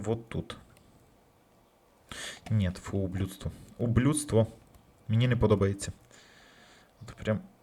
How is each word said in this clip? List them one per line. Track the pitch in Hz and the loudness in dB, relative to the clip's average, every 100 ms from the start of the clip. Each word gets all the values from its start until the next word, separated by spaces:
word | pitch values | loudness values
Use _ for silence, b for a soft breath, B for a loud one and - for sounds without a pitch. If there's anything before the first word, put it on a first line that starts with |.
| 101 | -2
от | 117 - | -4 -4
тут. | - - - - - - - _ _ _ _ _ _ _ _ _ _ - B B B - | -8 -8 -12 -18 -20 -20 -20 _ _ _ _ _ _ _ _ _ _ -18 B B B -2
Ні, | 110 90 90 | 2 2 -2
фу, | - 101 | -4 -4
ублюдство. | 95 92 95 - - - - - | -2 -2 -4 -4 -10 -10 -14 -4
Ублюдство. | 120 117 147 151 - 110 113 - - - _ _ - | 2 4 4 2 2 2 2 -2 -20 -20 _ _ -2
Мені | 110 123 | 2 2
не | 120 | 4
подобається. | 107 101 98 98 - - - b b b b b b b b - | 4 4 2 0 -8 -12 -18 b b b b b b b b -20
От | - - | -18 -8
прям, | - 107 - - | -2 -2 -4 -18